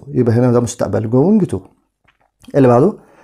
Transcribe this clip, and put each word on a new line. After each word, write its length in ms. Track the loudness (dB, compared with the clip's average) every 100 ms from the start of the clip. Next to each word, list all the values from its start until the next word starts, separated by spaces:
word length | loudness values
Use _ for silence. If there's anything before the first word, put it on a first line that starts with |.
| -8
يبقى 280 | -4 0 0
هنا 160 | 2
ده 80 | 0
مستقبل 500 | -2 -6 -6 -6 -2
going 340 | 0 2 2 0
to. 120 | -6 -12 _ _ _ _ _ _ _ -6 0
اللي 120 | 4
بعده: 260 | 4 2 -2 _ _